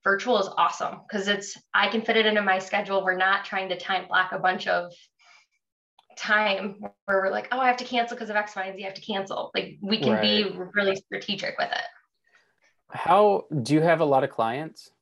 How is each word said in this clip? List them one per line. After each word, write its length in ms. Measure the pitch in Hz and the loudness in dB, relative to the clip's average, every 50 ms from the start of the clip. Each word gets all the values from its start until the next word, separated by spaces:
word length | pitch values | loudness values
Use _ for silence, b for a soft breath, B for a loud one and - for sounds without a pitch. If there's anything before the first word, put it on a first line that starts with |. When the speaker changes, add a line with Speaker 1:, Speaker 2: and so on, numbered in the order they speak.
| _ | _
Speaker 1:
virtual 340 | 196 196 190 - 247 240 202 | 2 0 2 2 2 2 2
is 100 | 190 - - - | 0 0 0 0
awesome 420 | 175 175 - - - - 190 - - - | 0 0 0 -4 -8 -8 -8 -12 -14 -8
'cause 160 | 208 202 190 202 | -6 -4 0 0
it's, 280 | 202 196 - - - - _ _ | -2 -2 -2 -10 -14 -16 _ _
I 160 | - 196 202 202 | 2 2 2 2
can 140 | 226 220 | 0 -2
fit 140 | 220 - 220 220 | 0 2 2 4
it 80 | 214 | 4
into 160 | 214 214 214 | 4 4 4
my 160 | 202 196 185 185 | 4 4 2 2
schedule. 440 | 185 - - 202 202 190 190 196 | 0 -2 -4 -4 -2 0 0 0
We're 140 | 185 185 180 | 2 2 0
not 280 | 185 185 190 196 196 - | 2 2 2 2 0 -2
trying 220 | - 208 190 190 185 | -6 -6 -6 -4 -4
to 80 | 180 180 | -6 -6
time 280 | - - 190 180 180 - | -4 -2 -2 -2 -2 0
block 240 | 190 185 185 185 | 0 0 0 0
a 60 | 190 185 | -4 0
bunch 280 | 170 185 185 190 - | 0 0 0 0 0
of 260 | 190 180 175 175 175 - - - _ _ b b b b b b b b b _ _ _ _ _ _ _ _ _ _ - - | 0 0 0 0 -6 -14 -20 -20 _ _ b b b b b b b b b _ _ _ _ _ _ _ _ _ _ -14 -10
time 600 | - - 214 214 214 208 196 190 196 202 - - 208 202 _ _ _ | -2 2 2 4 4 2 0 0 -4 -8 -10 -10 -14 -16 _ _ _
where 160 | - 196 190 | 0 0 2
we're 80 | 190 190 | 2 2
like, 180 | 202 208 - - | -2 -2 -4 -4
"Oh, 60 | 247 262 | -2 2
I 80 | 262 247 | 2 2
have 100 | 247 247 | 2 0
to 60 | 247 | -4
cancel 320 | - 247 240 233 233 233 - | -2 -2 -2 -2 -2 -4 -10
'cause 100 | 233 208 | -8 -2
of 80 | 208 | -2
X, 180 | 208 208 - - | -2 -2 -2 -8
Y, 100 | 196 190 | -8 -8
and 120 | 190 196 | -8 -8
Z, 60 | 190 | -10
I 40 | 202 | -12
have 80 | 196 190 | -12 -12
to 60 | - | -12
cancel." 500 | - - 208 196 196 196 - - - - - | -8 -6 -4 -4 -4 -4 -6 -8 -8 -6 -6
Like, 240 | - - - - - | -6 -6 -6 -10 -10
we 180 | 208 190 220 220 | -2 -2 -2 2
can 220 | 139 127 220 107 | 2 2 2 4
be 240 | 214 - - 208 208 | 2 2 2 2 0
Speaker 2:
Right. 240 | 190 180 180 180 180 - | -2 -4 -8 -10 -4 -2
Speaker 1:
really 220 | 202 202 196 196 | 0 0 0 0
strategic 600 | - _ _ 202 196 - - 196 - - - - | -2 _ _ -10 -10 -6 -6 -6 -6 -6 -6 -4
with 160 | - - - | -4 -4 -4
it. 120 | - - - - - _ _ _ _ _ _ _ _ _ _ _ _ _ _ _ _ _ _ _ | -4 -6 -6 -8 -14 _ _ _ _ _ _ _ _ _ _ _ _ _ _ _ _ _ _ _
Speaker 2:
How, 560 | - - - 165 175 202 214 208 202 - - _ 156 147 | -12 -6 2 4 6 6 6 6 4 2 -2 _ -4 -4
do 100 | 113 110 | 0 2
you 80 | 147 156 | 2 4
have 200 | 160 170 165 156 | 6 4 4 4
a 40 | 165 | 4
lot 180 | 147 135 131 139 | 4 4 2 2
of 40 | 135 | 0
clients? 600 | - - 113 113 120 143 160 156 - - - - _ _ | -2 -2 -2 -2 -2 -6 -8 -12 -14 -20 -20 -20 _ _